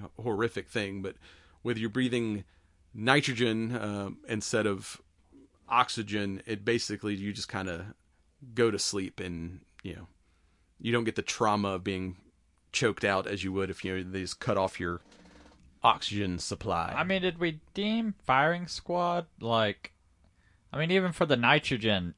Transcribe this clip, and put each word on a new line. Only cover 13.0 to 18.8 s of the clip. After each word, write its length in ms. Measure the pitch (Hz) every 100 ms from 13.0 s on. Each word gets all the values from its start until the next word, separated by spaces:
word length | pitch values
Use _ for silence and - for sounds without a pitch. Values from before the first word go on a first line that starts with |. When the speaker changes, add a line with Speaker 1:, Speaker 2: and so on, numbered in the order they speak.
Speaker 1:
out 240 | 101 95 -
as 160 | 101
you 80 | 95
would 180 | 95 95
if, 140 | 95
you 100 | 92
know, 100 | 92
they 180 | 92 95
just 180 | 90 -
cut 180 | - 98
off 220 | 95 -
your 220 | 87 87 - - - - - - - -
oxygen 560 | 120 - - 104 95 90
supply. 540 | - 98 107 87 82 139
Speaker 2:
I 80 |
mean, 180 | 175 190
did 160 | 180 165
we 220 | 170 156 -
deem 420 | - 208 226 226 -
firing 440 | - 131 156 175 170
squad, 600 | -